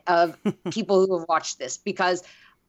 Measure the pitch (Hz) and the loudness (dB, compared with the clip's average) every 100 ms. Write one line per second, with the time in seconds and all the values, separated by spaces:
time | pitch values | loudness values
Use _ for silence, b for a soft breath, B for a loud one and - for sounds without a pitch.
0 | - 170 170 - 208 - 180 208 202 190 | 0 2 2 0 -4 -4 -6 -4 2 4
1 | 190 180 165 160 - - 131 - 202 180 | 4 0 0 -2 -2 -10 -10 -8 -6 -2
2 | 180 180 - B B B | 0 -2 -6 B B B